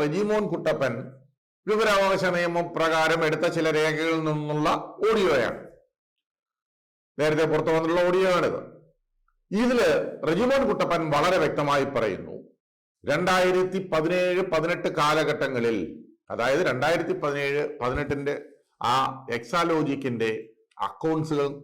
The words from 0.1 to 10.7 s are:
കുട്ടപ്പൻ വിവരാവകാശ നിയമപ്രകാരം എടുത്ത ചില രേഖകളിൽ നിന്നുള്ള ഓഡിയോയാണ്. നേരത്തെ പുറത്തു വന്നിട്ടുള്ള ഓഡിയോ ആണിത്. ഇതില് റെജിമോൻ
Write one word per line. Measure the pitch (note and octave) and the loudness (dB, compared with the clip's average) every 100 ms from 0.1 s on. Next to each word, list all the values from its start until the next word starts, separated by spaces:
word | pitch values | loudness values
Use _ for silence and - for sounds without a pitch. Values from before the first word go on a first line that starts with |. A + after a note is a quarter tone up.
| F3 G#3 G#3+ F#3 | 0 0 0 0
കുട്ടപ്പൻ | E3 D#3+ C#3 B2+ A#2 - - _ _ _ _ F3+ | -2 -2 0 -2 -2 -10 -18 _ _ _ _ -4
വിവരാവകാശ | G#3+ G#3+ G3 F#3+ F#3+ F#3 F3 | 0 2 4 2 2 0 0
നിയമപ്രകാരം | E3+ E3+ E3+ D#3 D#3+ D#3+ D#3+ E3 D#3 | 0 0 -2 0 0 2 2 2 2
എടുത്ത | D#3 E3+ D#3+ | 2 0 0
ചില | D#3+ D#3 | 0 2
രേഖകളിൽ | D#3 D#3 D#3+ D#3+ D#3 | 2 0 0 0 0
നിന്നുള്ള | D3+ D3+ D3+ D#3+ A#3 - - A3 | -2 -2 0 0 0 -4 -2 0
ഓഡിയോയാണ്. | A3 F3+ C3+ A2 - - - _ _ _ _ _ _ _ _ _ _ _ _ _ - | 2 4 2 0 -4 -14 -20 _ _ _ _ _ _ _ _ _ _ _ _ _ -2
നേരത്തെ | D3+ D3+ D#3 | 0 2 0
പുറത്തു | D3+ E3 D#3+ | 0 2 0
വന്നിട്ടുള്ള | D#3+ F3 F3+ | 2 2 2
ഓഡിയോ | F3+ F#3 F3 | 2 2 2
ആണിത്. | B2 E2+ - - _ _ _ _ _ _ - | 0 -4 -10 -20 _ _ _ _ _ _ -6
ഇതില് | G3 B3 B3 F3 C3 - - D3 | 0 2 4 4 2 -2 -4 -2
റെജിമോൻ | E3+ B3 C4+ G#3 | 0 2 2 2